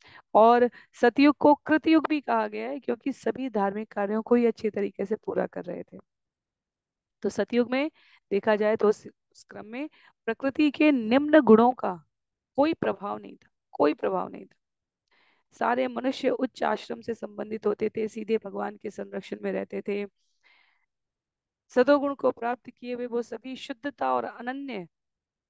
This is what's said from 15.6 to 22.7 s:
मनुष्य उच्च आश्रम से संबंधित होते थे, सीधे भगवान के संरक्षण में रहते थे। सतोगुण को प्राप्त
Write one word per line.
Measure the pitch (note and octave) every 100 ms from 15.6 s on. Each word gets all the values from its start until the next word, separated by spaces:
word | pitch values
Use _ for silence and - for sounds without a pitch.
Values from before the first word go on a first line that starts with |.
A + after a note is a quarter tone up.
| C4+ A#3+ C4
मनुष्य | A#3 B3+ - C4+
उच्च | - C4 -
आश्रम | - G#3+ - A#3
से | A3+
संबंधित | A3+ G#3+ G#3 G#3+ A3 G#3
होते | G#3 G#3+
थे, | A3 G#3+
सीधे | A3 G#3 A3
भगवान | G3+ G3 G#3 G#3
के | G#3+
संरक्षण | G3+ G3 G3 - G#3+
में | G3+
रहते | F#3+ G3 G3
थे। | G#3 G3+ G3+ _ _ _ _ _ _ _ _ _ _ _ _ _ _ _ _
सतोगुण | B3+ B3+ C#4+ C#4
को | C#4 B3+
प्राप्त | - A#3 B3 -